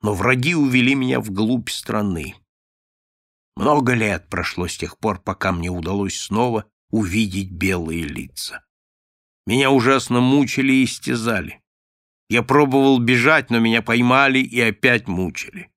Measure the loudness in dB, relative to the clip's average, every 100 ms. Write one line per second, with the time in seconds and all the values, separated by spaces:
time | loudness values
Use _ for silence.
0 | -4 -2 0 2 0 0 2 2 2 0
1 | 0 -2 -4 -2 0 -2 -4 -10 -6 -4
2 | -2 -4 -8 -16 _ _ _ _ _ _
3 | _ _ _ _ _ -4 0 2 2 2
4 | 0 -2 _ -6 -6 -6 -6 -6 -10 -6
5 | -6 -4 -6 -4 -2 -2 -4 -6 -4 -4
6 | -4 -6 -4 -2 0 -2 -6 _ _ -2
7 | 0 0 0 -2 -8 -6 -4 -2 -4 -6
8 | -6 -10 -12 -12 -12 -12 _ _ _ _
9 | _ _ _ _ -2 2 4 4 4 2
10 | 2 2 4 4 2 0 0 2 0 -4
11 | -6 -4 -2 -4 -6 -14 _ _ _ _
12 | _ _ _ -2 2 4 4 4 4 4
13 | 4 2 4 2 2 2 4 2 0 0
14 | 4 4 4 2 0 0 -2 2 2 2
15 | 0 -4 -4 -6 -14 -16 -20